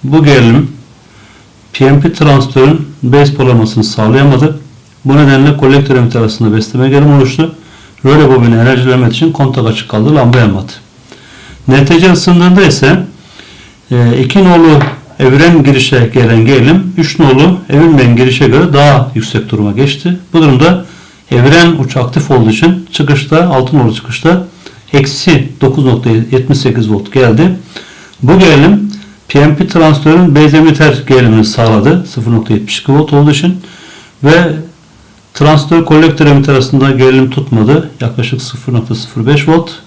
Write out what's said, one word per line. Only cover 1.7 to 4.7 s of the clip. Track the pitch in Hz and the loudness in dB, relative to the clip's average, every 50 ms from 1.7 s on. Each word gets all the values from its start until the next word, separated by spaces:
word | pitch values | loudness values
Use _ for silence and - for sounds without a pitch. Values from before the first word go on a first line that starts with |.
| - | -4
P | - 135 135 143 | 0 2 2 2
N | 143 | 2
P | 143 175 165 | 0 -2 -2
transistörün | - 156 147 139 131 120 - - 135 131 143 160 160 - - - - - | 0 0 2 2 2 0 -2 0 2 2 2 2 0 -4 -10 -12 -8 -4
base | 127 123 143 143 143 - | 0 2 2 2 0 0
polarlamasını | - 135 127 123 117 110 107 - 113 110 | -2 0 0 2 0 0 -2 -2 -4 -4
sağlayamadı. | - - - 107 110 120 135 143 143 139 135 147 151 151 - - - | -4 -4 -4 -2 0 0 2 2 2 2 2 0 -2 -4 -6 -14 -20